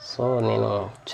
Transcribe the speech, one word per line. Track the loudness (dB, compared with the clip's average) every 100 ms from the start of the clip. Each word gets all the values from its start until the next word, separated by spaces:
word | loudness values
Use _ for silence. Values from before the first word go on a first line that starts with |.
| -12
So, | -2 0 2
నేను | 2 2 2 0 -2 -10 -2